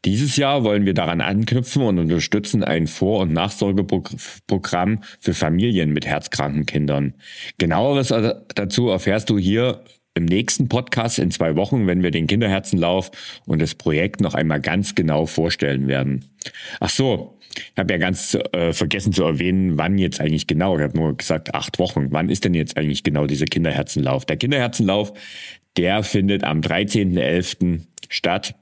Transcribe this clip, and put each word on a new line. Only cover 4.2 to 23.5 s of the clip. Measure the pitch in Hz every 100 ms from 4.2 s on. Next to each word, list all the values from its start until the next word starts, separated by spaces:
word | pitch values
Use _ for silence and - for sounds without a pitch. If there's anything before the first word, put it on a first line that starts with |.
| - - - 98 - 87 92 107 - -
für | -
Familien | 82 78 85 117 98 76
mit | 73 -
herzkranken | 73 - - 71 73
Kindern. | 71 76 73 71 71 - - - - -
Genaueres | 82 82 127 139 123 113 110 - -
dazu | - 101 - 120
erfährst | 95 - 107 -
du | 104
hier | 92 110 127 - - _ _ -
im | 85
nächsten | 185 - - 131
Podcast | 120 120 - 117 -
in | 90
zwei | - 82 78
Wochen, | 101 131 98
wenn | 90
wir | 90
den | 82 80
Kinderherzenlauf | 101 110 95 - 92 85 92 92 - - - -
und | 78
das | 80
Projekt | - - 76 98 -
noch | 87
einmal | - 78 76
ganz | 67 90 101
genau | - 82 78 78
vorstellen | - 82 - 73 67 67
werden. | 67 67 67 - _ - - - -
Ach | 92
so, | - 131 98 - - -
ich | - - -
hab | -
ja | 90
ganz, | 92 92 - - -
äh, | 90 85
vergessen | 80 82 98 101
zu | 92
erwähnen, | 80 73 87 92 92 76
wann | 82 98
jetzt | 87 -
eigentlich | 78 78 -
genau. | 76 95 82
Ich |
hab | 73
nur | 80 78 67
gesagt, | - 80 -
acht | 73 - -
Wochen. | 90 - 69
Wann | 73 82
ist | 98
denn | 95
jetzt | 85 76 -
eigentlich | 76 69
genau | 87 73 73
dieser | 71
Kinderherzenlauf? | 78